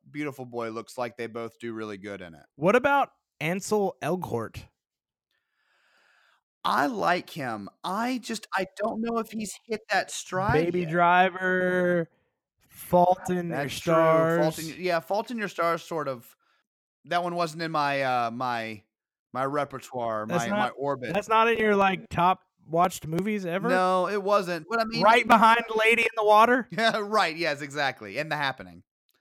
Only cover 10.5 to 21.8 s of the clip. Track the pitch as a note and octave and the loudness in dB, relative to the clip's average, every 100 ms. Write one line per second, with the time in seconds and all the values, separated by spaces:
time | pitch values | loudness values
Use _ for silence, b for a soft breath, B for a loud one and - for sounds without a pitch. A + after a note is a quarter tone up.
10.5 | A#3+ E3+ F3 E3+ E3+ F3 F3+ F#3 F#3 F#3 | 2 2 -2 -2 2 4 6 4 2 0
11.5 | F#3 F3+ F3+ F3+ F3 E3 _ _ _ _ | 0 2 2 2 0 -2 _ _ _ _
12.5 | _ _ - - F3+ F3 F3+ - F3+ E3+ | _ _ -20 0 4 6 4 0 -4 -2
13.5 | C3 C#3 - - D#3+ E3 D#3+ D#3+ E3 D#3 | -4 -6 -6 2 4 6 4 4 2 0
14.5 | D#3+ D#3+ C3 F3+ E3+ D#3+ G3 A3 A#3 G#3 | -2 -10 -8 -2 -2 -2 -6 -4 -6 -8
15.5 | - E3+ E3 - E3 C#3+ B2+ - _ _ | -2 -2 -2 -4 -6 -6 -8 -12 _ _
16.5 | _ _ _ _ _ C#3 F3 F3 F3 E3+ | _ _ _ _ _ -4 -2 -2 -2 -4
17.5 | D#3 E3 D#3 C#3+ C#3 C3 B2+ A#2 A#2+ B2+ | -4 -4 0 0 0 0 0 -2 -2 -4
18.5 | A#2+ A2 G#2+ _ _ _ _ _ B2 C3+ | -4 -6 -10 _ _ _ _ _ -4 -2
19.5 | D3 C#3 C3 - B2+ A#2 A2 A2 F3 - | -2 -4 -8 -12 -6 -4 -4 -2 -2 -2
20.5 | G#3 - - C#3 C3+ A#2+ F#3+ G3+ A3 A3+ | -2 -2 -4 -6 -4 -4 -6 0 2 4
21.5 | A3+ G#3+ G3+ | 2 2 4